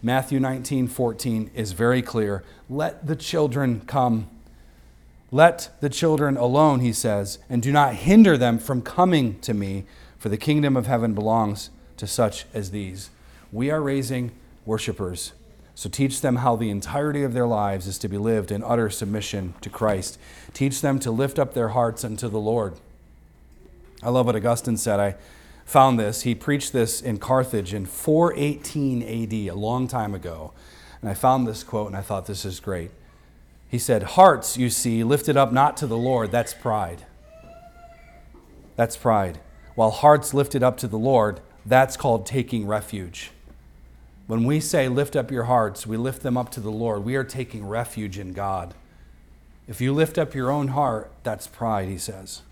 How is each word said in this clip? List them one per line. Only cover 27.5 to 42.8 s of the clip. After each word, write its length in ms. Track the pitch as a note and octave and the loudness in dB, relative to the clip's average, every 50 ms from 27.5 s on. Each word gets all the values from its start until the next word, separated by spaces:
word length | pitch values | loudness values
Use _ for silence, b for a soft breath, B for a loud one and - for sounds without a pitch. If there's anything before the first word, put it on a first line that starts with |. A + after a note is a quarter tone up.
| - G#2+ G2 F2+ G2+ | -2 -4 -4 -4 -6
in 120 | G#2+ F#2+ | -6 -6
four 480 | F#2 - - - - D3+ D#3 E3+ E3+ - | -8 -10 -6 0 2 4 4 4 4 2
eighteen 680 | - C#3+ D3 D3 D3 - - - D3+ C#3+ C3+ B2+ A#2+ A#2 | 0 -2 -2 -2 -4 -8 -8 -4 -2 -2 0 0 -2 -4
A 220 | A2 A2 A2+ A2+ | -4 -4 -4 -4
D, 220 | G#2 A2+ A2 G#2 F#2+ | -2 -4 -4 -4 -4
a 80 | F2 | -4
long 320 | G2 G#2 A2 A#2+ B2+ B2+ A#2+ | -4 -4 -2 -2 -2 -4 -2
time 260 | - B2 G#2+ G#2 G2+ | -2 -4 -4 -4 -6
ago. 380 | F#2 D#2 F2 E2 D#2+ D#2 D#2 B B B B B B B B B B | -8 -8 -10 -10 -10 -12 -14 B B B B B B B B B B
And 80 | - A2 | -6 -6
I 40 | G2 | -6
found 340 | - - C3 C3 C3 B2 A#2 | 0 2 2 4 4 2 -2
this 160 | A2 G#2 - | -4 -6 -10
quote, 240 | - - A2 G#2+ G2+ | -6 -6 -6 -4 -4
and 80 | F#2+ | -6
I 60 | F#2+ | -10
thought, 240 | F#2+ - G#2+ G2 F#2 | -6 -6 -6 -6 -6
"This 180 | - G#2 F#2+ - | -8 -10 -8 -8
is 160 | G2 F#2 - | -8 -10 -8
great." 320 | - - F#2+ F2+ E2 F#2 - - b b b b b b b b b b - - - - | -8 -8 -6 -6 -6 -10 -14 -18 b b b b b b b b b b -20 -20 -14 -6
He 80 | - A#2+ | -6 -6
said, 260 | - - B2 G#2+ - | 0 0 0 0 0
"Hearts, 540 | - - - F#3 F#3+ D#3 A#2 - - - B2 | -2 6 8 8 8 8 6 0 -6 -2 0
you 120 | B2+ A#2+ | 0 0
see, 340 | A2+ - - B2 A2+ A2+ A2+ | 0 0 -2 0 0 0 2
lifted 340 | A2+ C#3+ C#3+ D3 - C#3+ C#3 | 2 2 2 2 2 4 4
up 160 | C3+ B2 A#2+ | 4 4 4
not 240 | C3 C#3 D3 - - | 4 4 4 2 -2
to 100 | D#3 C3 | -4 -4
the 100 | A2+ A2+ | -2 -2
Lord, 340 | A#2+ B2+ C3 B2 A2+ G#2 | 0 0 0 0 0 0
that's 220 | F2+ A#2+ A#2 - - | 0 -2 -2 -2 -6
pride. 500 | - - B2 A2 G#2 F#2+ E2+ E2+ E2 - - - - - - - - - - - - F5 F5 E5+ F5 E5+ E5+ - - - - - - - - - - - - - - - - - | -8 -4 -2 -2 -2 -2 -4 -8 -12 -16 -20 -20 -20 -20 -20 -20 -20 -20 -20 -20 -20 -20 -20 -20 -20 -20 -20 -20 -20 -20 -20 -20 -20 -20 -20 -20 -20 -20 -20 -20 -20 -20 -16 -2
That's 220 | - A#2+ A2+ - - | -2 -2 -2 -2 -2
pride. 420 | - C3 A2 G#2 G2 F2+ E2+ D#2+ - - b b b b b | 0 2 2 2 2 -2 -6 -10 -16 -20 b b b b b
While 160 | - A2+ A2 | 2 2 2
hearts 420 | G#2+ - - D3 D3+ D3 - - - | 2 6 6 8 8 8 4 0 0
lifted 280 | C#3 C#3 C#3 - C#3 | 0 0 0 0 2
up 160 | B2 B2+ A#2+ - | 2 2 2 0
to 100 | - C3 | -6 -6
the 100 | G2 A2 | -4 -2
Lord, 420 | A2 C3 C3+ A#2+ G#2+ G#2+ G2 - - - - - - | 0 2 4 4 4 2 0 -6 -12 -20 -20 -18 -2
that's 300 | G#2 B2+ B2+ C3+ C3 - | 4 6 6 6 4 0
called 300 | - - C3+ A#2 A2 F#2+ | -4 0 0 0 0 0
taking 420 | - - C#3 A#2+ - - A2+ G#2 G2+ | -2 -4 -4 -2 -2 -4 -4 -2 -2
refuge." 640 | G#2+ G#2+ | -2 -4